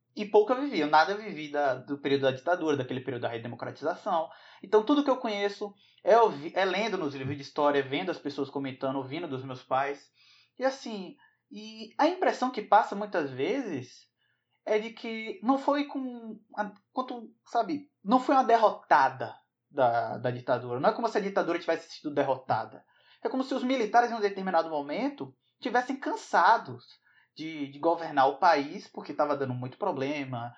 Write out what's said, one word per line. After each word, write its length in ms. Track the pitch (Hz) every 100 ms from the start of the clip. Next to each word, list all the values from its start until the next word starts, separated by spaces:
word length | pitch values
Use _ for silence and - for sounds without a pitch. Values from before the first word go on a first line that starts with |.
| _
e 100 | -
pouco 280 | 208 208 214
eu 80 | 254
vivi. 180 | 285 202
Eu 80 | 147
nada 280 | 156 160 208
vivi 340 | 214 151 151
da, 240 | 143 143
do 240 | 131 131 143
período 240 | 147 139
da 80 | 135
ditadura, 460 | 127 - 180 160 131
daquele 240 | 123 127
período 220 | 131 120
da 60 | 117
redemocratização. 1000 | 117 117 117 123 117 147 - 214 170 165 - - -
Então, 220 | - 214
tudo 200 | 214 294
que 60 | 285
eu 60 | 254
conheço 560 | 240 202 202 202 202 - _ _
é 120 | - 226
ouvi-, 340 | 226 139 160
é 100 | 180
lendo 320 | 190 180 220 185
nos 180 | 143
livros 220 | 135 131 147
de 60 |
história, 400 | 135 - 143 139
vendo 280 | 127 147 185
as 80 | 160
pessoas 300 | 143 143 139
comentando, 480 | 147 135 127 135 139
ouvindo 320 | 127 156 170
dos 160 | 131
meus 180 | 135 123
pais. 380 | - 131 139 143 _ _ _ _ _ -
E 60 |
assim, 520 | 262 262 - 208 175 - _ _ _
e 400 | 202 220 220 220 -
a 80 | 311
impressão 440 | 370 302 220 254
que 120 | 240
passa 320 | 202 208 208
muitas 360 | 202 208 190 139
vezes 760 | 127 151 269 226 135 117 - _ _ _ _ _ _
é 140 | - 214
de 120 | 226
que 500 | 226 233 226 220 -
não 160 | 220 269
foi 260 | 277 285
com 540 | 285 277 254 240 226 - _ -
a, 160 | 208 - _
quanto, 380 | - 254 240 - _ _
sabe, 380 | 233 202 156 - _
não 160 | 190 254
foi 140 | -
uma 100 | 269
derrotada 920 | 226 226 208 - - 156 135 127 113 - _ _ _
da, 480 | 143 123 117 113 113
da 120 | 123
ditadura. 500 | 123 131 123 123 123
Não 80 | 180
é 40 |
como 160 | 220 233
se 80 | 220
a 60 |
ditadura 360 | 196 190 165 170
tivesse 320 | - 220 -
sido 220 | - 151
derrotada. 720 | 143 131 127 - 113 113 - _ _ _ _
É 40 | 220
como 160 | 262
se 100 | 262
os 100 | 262
militares, 460 | 247 269 202 233 240
em 40 |
um 60 | 226
determinado 500 | 202 196 190 165 160
momento, 640 | 151 143 165 269 277 131 - _ _
tivessem 360 | 247 233 247 269
cansados 880 | 311 427 - 190 180 226 160 120 - - _ _ _ -
de, 340 | 160 156 139
de 60 | 139
governar 500 | 165 165 160 143 135
o 100 | 139
país, 480 | 180 151 143 190 -
porque 260 | - -
tava 240 | 143 147 139
dando 180 | 131
muito 240 | 123 127 -
problema. 760 | - 139 135 151 131 123 120